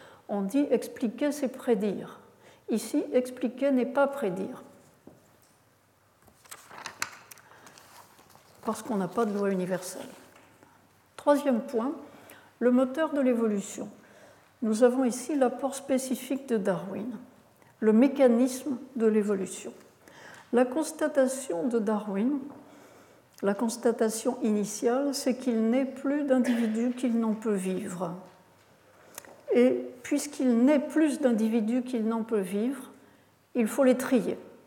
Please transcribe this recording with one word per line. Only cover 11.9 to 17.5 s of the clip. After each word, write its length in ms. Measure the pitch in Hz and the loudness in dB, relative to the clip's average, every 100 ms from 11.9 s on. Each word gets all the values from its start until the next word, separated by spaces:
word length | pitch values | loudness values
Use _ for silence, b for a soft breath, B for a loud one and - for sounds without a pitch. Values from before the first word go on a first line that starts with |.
| 330 B B B B B _ | -6 B B B B B _
le 120 | 240 | 2
moteur 420 | 247 262 320 311 | 4 2 0 0
de 80 | 285 | 2
l'évolution. 680 | 254 226 226 202 - - 208 - B B B B B _ | 2 2 0 0 -4 -10 -12 -14 B B B B B _
Nous 200 | 220 214 | -2 4
avons 220 | 240 254 | 4 4
ici 300 | 254 - - | 0 -2 -4
l'apport 400 | 294 247 - 269 | 0 0 0 -6
spécifique 720 | - - 262 - 233 - 269 - | -6 -2 -2 0 -6 -4 -6 -2
de 80 | 226 | -2
Darwin, 600 | 196 170 185 190 226 214 - - _ | 0 -2 -4 -8 -8 -10 -16 -20 _